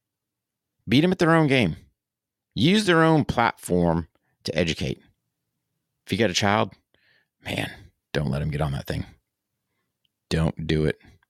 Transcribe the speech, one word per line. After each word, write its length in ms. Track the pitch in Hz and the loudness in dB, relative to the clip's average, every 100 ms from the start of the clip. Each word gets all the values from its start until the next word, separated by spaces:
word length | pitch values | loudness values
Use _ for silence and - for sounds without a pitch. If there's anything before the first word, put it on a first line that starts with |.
| _ _ _ _ _ _ _ _ - | _ _ _ _ _ _ _ _ 0
Beat 140 | 123 | 2
'em 80 | 175 | 2
at 80 | 175 | 2
their 160 | 160 | 4
own 140 | 165 151 | 4 4
game. 280 | 135 95 - - _ _ _ _ _ _ | 2 0 -2 -12 _ _ _ _ _ _
Use 300 | - 147 214 | -2 2 2
their 180 | 208 165 | 2 4
own 220 | 160 160 | 4 4
platform 840 | - - 117 - - 90 85 82 80 _ _ _ | 2 0 -2 -2 -2 0 2 0 -4 _ _ _
to 100 | - | -6
educate. 460 | 78 85 73 67 - _ _ _ _ _ _ _ _ _ _ | -2 -2 -2 -6 -8 _ _ _ _ _ _ _ _ _ _
If 80 | - | -6
you 60 | 98 | -2
got 100 | 110 | -2
a 60 | |
child, 400 | 87 101 107 117 - _ _ _ _ _ _ | 0 0 0 -2 -8 _ _ _ _ _ _
man, 300 | - - - - - _ _ | -10 -8 -8 -12 -20 _ _
don't 180 | - 71 | -6 -4
let 120 | 69 | -4
'em 80 | 76 | -6
get 100 | 71 | -4
on 120 | 73 | -4
that 140 | 69 - | -6 -8
thing. 200 | - - - _ _ _ _ _ _ _ _ _ _ - | -8 -10 -16 _ _ _ _ _ _ _ _ _ _ -6
Don't 380 | 80 80 - 78 | -2 -2 -4 -2
do 180 | 78 | 0
it. 160 | 76 - _ _ | 0 -4 _ _